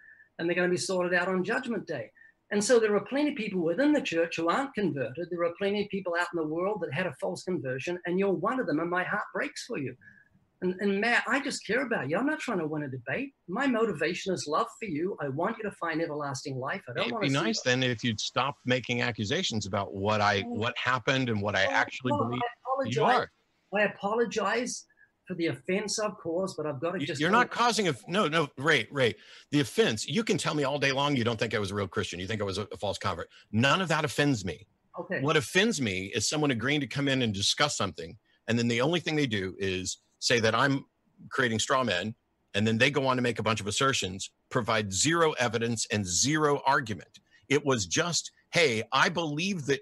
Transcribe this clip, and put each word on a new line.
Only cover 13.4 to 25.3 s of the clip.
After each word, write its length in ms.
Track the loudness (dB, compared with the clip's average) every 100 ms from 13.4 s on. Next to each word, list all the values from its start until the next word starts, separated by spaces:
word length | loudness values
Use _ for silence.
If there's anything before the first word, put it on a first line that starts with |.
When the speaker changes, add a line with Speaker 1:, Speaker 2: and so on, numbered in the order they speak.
| -8
Speaker 1:
My 180 | -2 0
motivation 640 | 2 0 0 -2 -2 -2
is 140 | -4 0
love 220 | 0 0 -4
for 60 |
you. 320 | -6 -2 -2 -4
I 80 | -4
want 280 | -2 -2 -2
you 60 |
to 80 | -8
find 280 | -6 -4 -2
everlasting 560 | -2 -4 -6 -6 -6 -6
life. 260 | -6 -8 -6
I 40 |
don't 80 | -4
Speaker 2:
It'd 120 | -4
Speaker 1:
wanna 80 | -2
Speaker 2:
be 80 | 0
Speaker 1:
see 40 |
Speaker 2:
nice 260 | 2 0 0
then 200 | 2 2
if 220 | 2 0
you'd 160 | -2 -2
stop 360 | -2 -2 -2 -2
making 380 | -2 0 0 -2
accusations 640 | -2 -2 -2 -2 -2 -4 -2
about 260 | -4 -4
what 280 | -2 0 2
I, 240 | 4 2 0
Speaker 1:
Well, 120 | -2
Speaker 2:
what 200 | -4 -2
happened 520 | -2 0 0 0 0
and 120 | 0
what 140 | 0 2
I 100 | 2
Speaker 1:
well, 80 |
Speaker 2:
actually 380 | 2 0 -2 -2
Speaker 1:
well, 120 | 0 0
Speaker 2:
believe 160 | -2
Speaker 1:
I 420 | -4 -6 -4 -2 -2
Speaker 2:
you 160 | 2
Speaker 1:
apologize. 260 | 4 2 0 _ _ _ -6
Speaker 2:
are. 80 | 0
Speaker 1:
I 40 | 0
apologize 1000 | 0 -2 0 0 0 0 0 -2 -8 -14 _ _ _
for 80 | -12